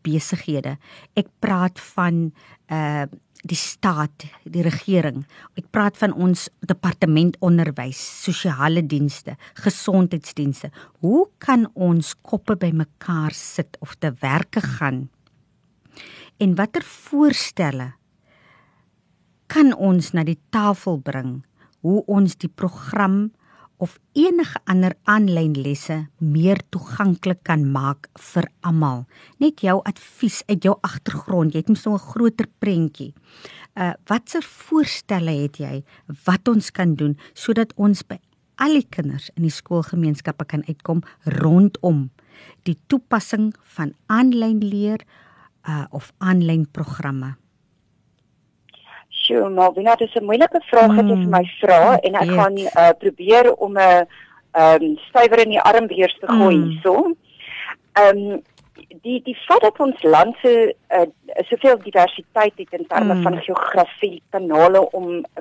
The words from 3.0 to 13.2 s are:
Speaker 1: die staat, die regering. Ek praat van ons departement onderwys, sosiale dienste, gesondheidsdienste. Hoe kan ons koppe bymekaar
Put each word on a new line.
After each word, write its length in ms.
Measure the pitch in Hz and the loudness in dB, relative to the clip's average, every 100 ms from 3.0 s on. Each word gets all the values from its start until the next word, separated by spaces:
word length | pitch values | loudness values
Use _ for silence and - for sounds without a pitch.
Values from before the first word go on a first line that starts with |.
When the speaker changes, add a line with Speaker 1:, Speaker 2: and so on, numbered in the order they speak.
| 143 - _ _ - | -8 -14 _ _ -10
Speaker 1:
die 100 | 175 | -8
staat, 640 | - - 196 156 151 _ 147 _ - | -8 -4 -4 -2 -6 _ -20 _ -10
die 160 | 170 | -4
regering. 640 | 170 - - 185 151 127 139 - - - | -2 -4 -2 -2 -2 -6 -14 -20 -20 -20
Ek 80 | - | -8
praat 260 | 214 202 - | -4 -4 -2
van 160 | 208 | -6
ons 360 | - 180 175 - _ | -2 -2 -2 -6 _
departement 760 | - - 180 - 165 156 175 156 | -8 -6 -6 -4 0 2 0 0
onderwys, 840 | 180 170 165 139 127 135 - - | 0 0 0 -6 -12 -12 -14 -12
sosiale 580 | - 170 185 135 147 165 151 | -8 -6 -6 -2 -2 -2 -2
dienste, 480 | 147 143 - - 143 - - | -2 -4 -6 -16 -18 -20 -6
gesondheidsdienste. 1160 | 208 - - 190 180 165 - - 143 135 147 - - _ | -6 -4 -2 0 0 -4 -10 -6 -6 -6 -12 -18 -20 _
Hoe 260 | 165 277 403 _ | 0 0 0 _
kan 280 | - 254 226 | -2 0 0
ons 420 | - 180 170 151 - | -2 0 0 -2 -12
koppe 340 | - 202 - 196 | -10 -8 -4 -4
bymekaar 800 | 180 160 156 _ - 165 | -2 -4 -6 _ -8 -6